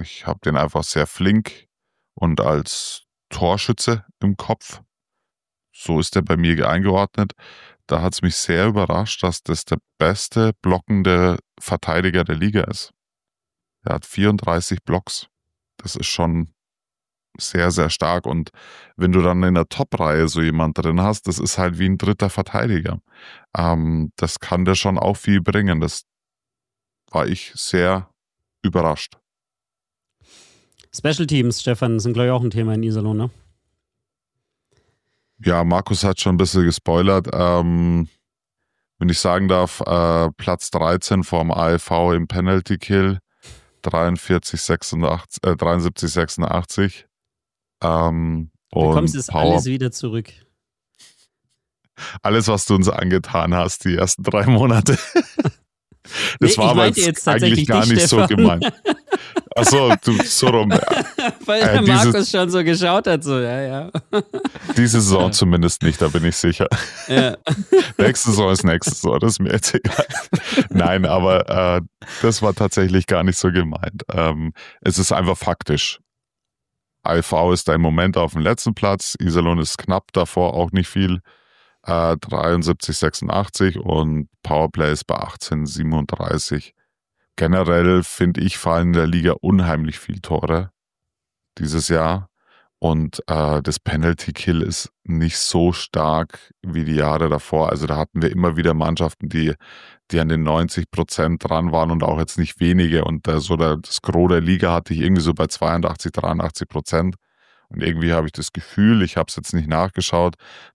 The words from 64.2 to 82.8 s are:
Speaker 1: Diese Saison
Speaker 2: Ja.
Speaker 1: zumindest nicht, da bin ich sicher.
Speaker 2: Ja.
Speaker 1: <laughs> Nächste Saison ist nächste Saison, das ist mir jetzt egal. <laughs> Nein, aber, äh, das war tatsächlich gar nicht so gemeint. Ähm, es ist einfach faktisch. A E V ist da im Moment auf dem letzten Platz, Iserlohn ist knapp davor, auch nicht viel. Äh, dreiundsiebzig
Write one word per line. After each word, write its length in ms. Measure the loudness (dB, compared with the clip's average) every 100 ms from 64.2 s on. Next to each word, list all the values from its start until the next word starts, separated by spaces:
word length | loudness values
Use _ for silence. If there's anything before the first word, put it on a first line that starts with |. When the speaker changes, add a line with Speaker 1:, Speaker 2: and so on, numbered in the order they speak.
| -4 -6 -8 -8 -6 0
Speaker 1:
Diese 240 | 2 4
Saison 280 | 4 4 4
Speaker 2:
Ja. 40 |
Speaker 1:
zumindest 500 | 2 4 4 2 2
nicht, 200 | 0 2
da 80 | 0
bin 160 | 2 0
ich 100 | 0
sicher. 320 | 0 0 0 -2 -4 -10 -2
Speaker 2:
Ja. 300 | 2 2 0 -4 -4 2
Speaker 1:
<laughs> 300 | 2 2 2
Nächste 340 | 2 2 0
Saison 200 | 2 4
ist 140 | 4 2
nächste 280 | 0 -2
Saison, 240 | -4 -2 0
das 160 | 2
ist 60 | 0
mir 140 | 0
jetzt 200 | 0 0
egal. 320 | -2 -2 -2 -4 -6 -4 -6
<laughs> 340 | -2 -2 0
Nein, 340 | 2 2 2 2
aber, 720 | 2 4 2 2 0 2 0
äh, 40 | -2 _ -18 -2
das 200 | 0 2
war 120 | 0
tatsächlich 540 | 2 0 2 2 2 2
gar 160 | 2
nicht 140 | 2 2
so 120 | 2
gemeint. 500 | 2 -2 -4 -8 -10 -6
Ähm, 400 | -2 0 0 -4 -8 -16 -6
es 180 | -2 0
ist 140 | 0
einfach 240 | 0 0 0
faktisch. 640 | -2 -4 -2 -2 -2 -8 _ _ _ _ _ _ _ _ _ _
A 120 | -2 0
E 60 |
V 320 | 0 2 2
ist 160 | 2 2
da 60 | 2
im 60 |
Moment 360 | 2 2 2 2
auf 160 | -2
dem 80 | 0
letzten 320 | 0 0 -2
Platz, 420 | -2 0 -2 -4 -4
Iserlohn 380 | -2 2 2 0
ist 180 | -2 -6
knapp 340 | -2 -4 -2
davor, 420 | -2 0 0 0
auch 200 | 0 0
nicht 160 | 0 -2
viel. 320 | 0 0 -2 -6 _ _ _ _ _ -4
Äh, 300 | 0 0 0
dreiundsiebzig 800 | -4 -2 0 0 0 -2